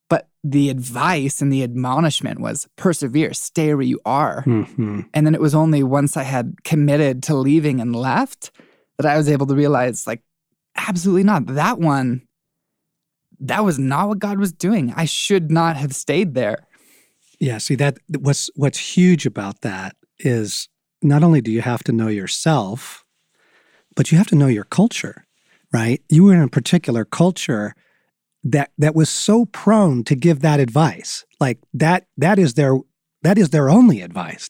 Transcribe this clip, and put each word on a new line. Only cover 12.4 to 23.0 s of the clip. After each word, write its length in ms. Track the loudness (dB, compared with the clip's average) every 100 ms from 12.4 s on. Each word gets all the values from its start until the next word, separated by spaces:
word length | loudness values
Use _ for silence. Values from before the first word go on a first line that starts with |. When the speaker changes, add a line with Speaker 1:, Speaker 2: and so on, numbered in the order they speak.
| _ _ _ _ _ _ _ _ _ -12
Speaker 1:
that 260 | -6 -2
was 140 | 0 0
not 300 | -2 -2 -2
what 100 | -2
God 200 | -4 -2
was 140 | -4
doing. 400 | -2 -2 0 -2 -2
I 80 | -4
should 440 | -4 0 0 2
not 260 | 0 0 -2
have 180 | -6
stayed 400 | -6 -2 -2 -2
there. 320 | -2 -2 -4 _ _ _ _ _ _ _ -6
Speaker 2:
Yeah, 200 | -4 -4
see, 180 | -4 -2
that, 220 | -2 -2 -8 -4
what's, 320 | -2 -2 -4 -4
what's 400 | -4 -2 -2 2
huge 280 | 4 4
about 380 | 0 -6 -8 -8
that 340 | -10 -8 -12 -16 _ _
is 500 | -2 -2 -2 -8 -12 _ _ _
not 200 | 2 4
only 180 | 6 4
do 100 | 2
you 120 | -2
have 220 | -4 -4
to 80 | -2
know 160 | -2 -2
yourself, 960 | -4 -6 -4 0 0 -2 -8 -14 -20